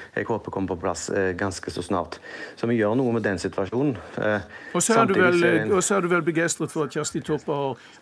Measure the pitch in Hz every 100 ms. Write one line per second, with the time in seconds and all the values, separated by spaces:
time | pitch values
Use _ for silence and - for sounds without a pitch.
0 | - - 101 110 - 98 95 90 92 87
1 | - 98 95 90 101 92 - 95 87 98
2 | 85 - - - - - 117 120 104 117
3 | 127 117 110 92 95 92 98 123 147 143
4 | - - 104 104 101 - - 175 175 226
5 | 226 185 180 175 175 165 - 196 180 196
6 | 175 175 165 160 165 - 156 165 147 160
7 | 147 - - 151 - 143 139 - - -